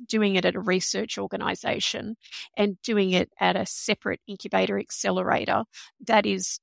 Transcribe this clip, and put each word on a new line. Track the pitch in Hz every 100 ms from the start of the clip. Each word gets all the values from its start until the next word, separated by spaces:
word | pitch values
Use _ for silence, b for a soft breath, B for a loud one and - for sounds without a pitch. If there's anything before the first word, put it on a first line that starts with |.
| 247
doing | 220 208 190
it | 180
at | 180
a |
research | 180 185 - 196 220 -
organization | 196 190 - - 214 - - - 208 233 B B B -
and | 208 185
doing | - 214 190
it | 180 - -
at | 185 185
a | 185
separate | - - 208 202 - -
incubator | 196 196 190 190 202
accelerator. | - - 196 185 185 - - - 226 B B _ -
That | 220 208
is | 190 185 -